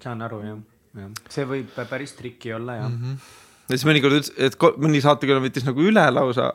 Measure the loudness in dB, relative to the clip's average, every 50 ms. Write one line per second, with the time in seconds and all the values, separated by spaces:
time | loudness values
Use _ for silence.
0 | -14 -12 -10 -10 -10 -10 -10 -10 -10 -12 -12 -14 -16 -20 _ _ _ _ -20 -18
1 | -16 -16 -16 -18 -18 -10 -8 -6 -6 -4 -6 -8 -8 -10 -10 -12 -10 -8 -8 -10
2 | -10 -12 -14 -14 -14 -16 -14 _ -12 -10 -8 -8 -8 -8 -8 -6 -6 -6 -6 -6
3 | -8 -8 -10 -12 -14 -20 -20 -20 -20 _ _ _ _ -4 -4 0 2 4 4 6
4 | 6 4 4 2 0 -2 -2 0 0 0 2 4 4 4 4 4 2 2 2 4
5 | 4 4 4 4 2 2 2 2 0 -2 -4 -4 -4 -2 0 2 2 4 4 6
6 | 4 4 4 2 0 0 0 0 0 -2